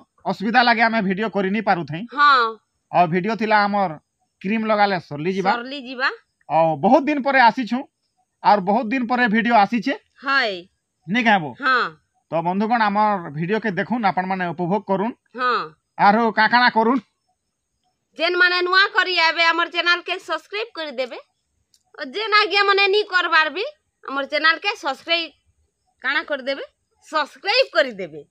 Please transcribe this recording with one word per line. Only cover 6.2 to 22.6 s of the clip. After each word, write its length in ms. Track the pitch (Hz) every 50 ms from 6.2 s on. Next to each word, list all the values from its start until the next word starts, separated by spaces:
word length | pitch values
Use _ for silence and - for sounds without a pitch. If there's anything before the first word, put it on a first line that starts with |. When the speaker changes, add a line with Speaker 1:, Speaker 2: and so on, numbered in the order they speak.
| _ _ _ _ _ -
Speaker 1:
ଆଉ 180 | 143 156 165 160 156
ବହୁତ 260 | 139 143 196 254 311 285
ଦିନ 160 | 294 302 294
ପରେ 180 | 233 277 269 269
ଆସିଛୁ, 400 | 240 226 220 - 233 202 240 254 302 - _ _ _ _ _ _ _ _ _ _ -
ଆଉ 160 | 175 208 202
ବହୁତ 240 | 180 185 208 240 269
ଦିନ 160 | 208 254 269 247
ପରେ 200 | 214 254 240 247
ଭିଡିଓ 280 | 226 196 233 226 240 240
ଆସିଛେ। 380 | 214 202 190 240 240 - 269 349 440 _ _ _
Speaker 2:
ହାଏ। 380 | _ - 277 277 269 254 214 190 175 175 _ _ _ _ _ _ _ -
Speaker 1:
ନି 140 | 160 196 247 254
କାଁ 140 | 233 208 190
ବୋ? 100 | 156 135 117 -
Speaker 2:
ହଁ। 160 | 269 262 262 240 208 170 156 _ _ _ _ _ _ -
Speaker 1:
ତ 20 | 151 165
ବନ୍ଧୁଗଣ, 400 | 165 175 185 196 220 214 247 233 220
ଆମର 460 | 208 196 208 214 214 208 190 170 165
ଭିଡିଓ 280 | 139 151 170 165 214 220
କେ 100 | 208 220
ଦେଖୁନ୍, 320 | 175 170 196 - 214 254 220
ଆପଣମାନେ 380 | 190 160 185 185 185 190 190 185
ଉପଭୋଗ 340 | 175 156 170 180 165 196 214 202
କରୁନ୍। 260 | - 196 175 165 240 - _ _ _ -
Speaker 2:
ହଁ। 180 | 240 254 247 233 202 165 156 156 _ _ _ _
Speaker 1:
ଆରୁ 260 | - 175 202 202 226 233 226
କାଁ 160 | 185 214 220 208
କାଣା 200 | 233 240 247 240
କରୁନ୍? 320 | - 220 220 226 269 247 - _ _ _ _ _ _ _ _ _ _ _ _ _ _ _ _ _ _ _ _ _ _
Speaker 2:
ଯେନ୍ 200 | - 311 349 359
ମାନେ 240 | 359 359 359 359 359
ନୂଆ 220 | 359 359 370 370 403 415 415
କରି 200 | 415 359 370 359 339
ଆଇବେ, 240 | 330 330 311 339 339
ଆମର 240 | 330 339 330 339 339
ଚ୍ୟାନେଲ୍ 340 | 339 349 330 349 349 349 349
କେ 120 | 370 349 370
ସବସ୍କ୍ରାଇବ୍ 520 | - - 330 330 - - 403 415 453 466 -
କରିଦେବେ। 440 | 330 320 294 247 233 262 233 285 440 587 _ _ _ _ _ _ _ _ _ _ _ _ _ _
ଓ 80 | - 302
ଯେନ୍ 280 | 269 247 392 440 440 415
ଆଜ୍ଞା 300 | 427 427 339 370 403